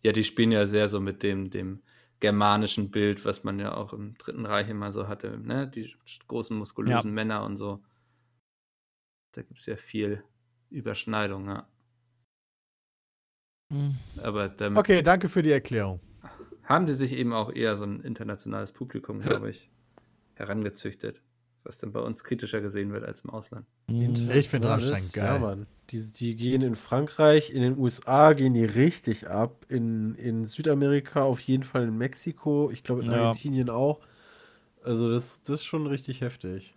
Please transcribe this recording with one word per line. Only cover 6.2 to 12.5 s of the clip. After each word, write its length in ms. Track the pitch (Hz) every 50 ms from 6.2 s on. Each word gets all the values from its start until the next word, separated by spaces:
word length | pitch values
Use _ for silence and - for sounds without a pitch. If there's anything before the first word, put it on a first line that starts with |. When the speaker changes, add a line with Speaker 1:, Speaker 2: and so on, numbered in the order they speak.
| _ -
Speaker 1:
großen, 280 | 120 117 110 - 113
muskulösen 540 | 107 104 - - - 110 120 127 117 110 107
Speaker 2:
Ja. 40 | 104
Speaker 1:
Männer 300 | 107 110 110 107 104 107
und 120 | 107 101
so. 260 | 98 104 101 101 101 _ _ _ _ _ _ _ _ _ _ _ _ _ _ _ _ _ _ _ _ _ _ _ _ _ _ _ _ _ _
Da 100 | - 123
gibt's 240 | 120 _ - - -
ja 100 | - 110
viel 480 | - - - - 110 104 101 104 101 - _ _ _ _ _ _ _ _ _
Überschneidung, 760 | - 143 - 123 101 - - 113 110 107 104 98 98 95 95 101
ja. 200 | 98 104 - _ _ _ _ _ _ _ _ _ _ _ _ _ _ _ _ _